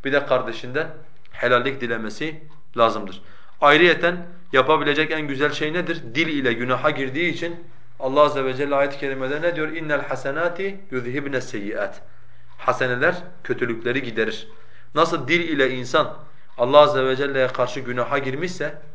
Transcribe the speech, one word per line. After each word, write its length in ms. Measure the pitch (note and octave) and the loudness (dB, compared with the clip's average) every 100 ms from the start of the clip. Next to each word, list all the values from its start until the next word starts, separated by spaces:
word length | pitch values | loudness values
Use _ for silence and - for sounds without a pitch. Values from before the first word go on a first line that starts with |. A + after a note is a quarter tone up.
bir 80 | C#3 | 2
de 140 | C#3 - | 0 2
kardeşinden 600 | B2+ A#2+ A2+ B2 C3+ D#3 - - - - | 0 0 -6 -4 -4 -4 -6 -8 -10 -10
helallik 480 | - B2 B2 C3 A#2+ | -2 4 4 2 -4
dilemesi 640 | A#2 A2+ G#2+ G#2 D#3 D#3 - - - A#2 | -4 -4 -4 -6 -6 -6 -10 -10 -6 4
lazımdır. 460 | A2+ G#2+ G2 - - - - - | 4 4 -4 -8 -8 -10 -10 4
Ayrıyeten 640 | D3 D3+ F3 D#3+ E3+ F3+ - - - | 6 8 8 6 2 0 -6 -8 2
yapabilecek 580 | C3+ C3 D#3 C#3+ D3 D#3 | 2 4 4 4 0 0
en 180 | D#3 D3+ | -2 -4
güzel 240 | C3+ D3 | 0 0
şey 200 | - D3+ | 0 -2
nedir? 300 | E3+ F3 D#3 C3 | -2 -2 -4 -4
Dil 120 | C#3 E3 | -2 0
ile 260 | C#3+ B2+ | 0 0
günaha 440 | A2+ B2 B2 D#3 C#3 | 0 0 2 2 0
girdiği 360 | C3+ C3+ E3+ | -4 -2 -2
için 340 | - E3+ E3+ - - - - | -2 -6 -6 -10 -10 -10 -6
Allah 200 | C3+ C#3 | 0 6
Azze 240 | D3 C3+ | 6 6
ve 100 | C3 | -2
Celle 200 | C3 C#3+ | -2 0
ayet-i 240 | C#3 C#3 - | 2 2 0
kerimede 440 | C#3 C3+ C3 D3 | -4 -4 -2 0
ne 140 | E3+ D#3+ | -2 -2
diyor? 120 | D#3 | -4
"İnnel 400 | D#3+ D#3 D3 C3+ | -4 -2 -2 0
hasenati 720 | C3 C#3 C#3+ E3+ F3 G3 G3 - | -4 -4 -2 -2 -2 -6 -6 -6
yudhibne 500 | B2+ A#2+ C3+ C#3+ C3+ | -4 -4 -4 -2 -4
seyyiat." 640 | A#2+ A2 G2+ - G2+ - - - - - - - | -4 -6 -6 -4 -4 -6 -10 -10 -10 -10 -10 -4
Haseneler 560 | - - B2+ B2 D#3 F3+ - - | -2 0 0 2 0 0 -8 -10
kötülükleri 580 | - B2 B2 A2 A#2+ C3 | -6 -2 -2 -2 -2 -2
giderir. 460 | A#2+ A2 A2 G#2+ - - - - - | -2 -2 -2 -2 -8 -10 -10 -10 -4
Nasıl 340 | D3 E3 E3 B2+ | 0 2 2 0
dil 120 | E3+ | 0
ile 300 | E3 D3 C3 | 0 2 2
insan 460 | B2+ A#2+ - - - - - - - | 2 0 2 2 -4 -10 -10 -10 -2
Allah 200 | B2 C#3+ | 8 10
Azze 260 | D3 C#3 | 10 6
ve 120 | C3 C3 | 2 2
Celle'ye 320 | C#3+ C3+ B2+ | 0 2 0
karşı 320 | - B2 C#3+ | 0 -2 -2
günaha 440 | A#2+ B2 A#2 C#3 | -4 -2 0 0
girmişse 540 | B2+ C3+ F3+ F3 D3+ - - | -2 -4 -4 -4 -6 -6 -10